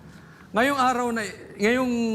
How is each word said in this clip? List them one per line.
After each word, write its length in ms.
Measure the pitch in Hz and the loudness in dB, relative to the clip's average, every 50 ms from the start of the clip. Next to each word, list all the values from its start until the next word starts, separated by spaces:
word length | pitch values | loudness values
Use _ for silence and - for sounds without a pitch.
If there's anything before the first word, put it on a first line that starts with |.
| - - - - - - - - - - | -20 -20 -20 -20 -20 -20 -20 -20 -14 -4
ngayong 300 | - 208 247 277 285 269 | 0 2 2 2 2 2
araw 260 | 247 254 254 240 247 240 | 2 2 2 0 -2 -2
na, 100 | 233 226 208 190 160 - - - - | -2 -4 -4 -6 -10 -14 -18 -16 -6
ngayong 380 | - 202 220 247 254 262 247 240 233 233 226 220 | 0 2 2 2 2 2 0 0 0 0 0 0